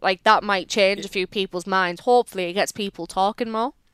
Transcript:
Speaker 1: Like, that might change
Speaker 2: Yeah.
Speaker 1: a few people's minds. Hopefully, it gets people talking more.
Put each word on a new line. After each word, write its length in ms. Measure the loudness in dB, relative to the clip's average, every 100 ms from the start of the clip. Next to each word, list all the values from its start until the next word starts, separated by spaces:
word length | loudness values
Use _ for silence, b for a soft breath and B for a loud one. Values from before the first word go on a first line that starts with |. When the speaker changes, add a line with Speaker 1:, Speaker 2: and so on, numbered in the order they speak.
Speaker 1:
Like, 220 | -2 2
that 180 | 4 4
might 260 | 2 -2 0
change 300 | 2 2 2
Speaker 2:
Yeah. 40 |
Speaker 1:
a 40 | -4
few 180 | -4 -4
people's 400 | -4 -6 -6 -2
minds. 340 | -2 -2 -2
Hopefully, 440 | 2 2 2 -4
it 80 | -4
gets 180 | -2 -2
people 340 | -4 -8 -8 -6
talking 440 | 0 0 -2 -6
more. 220 | -4 -4 -8 _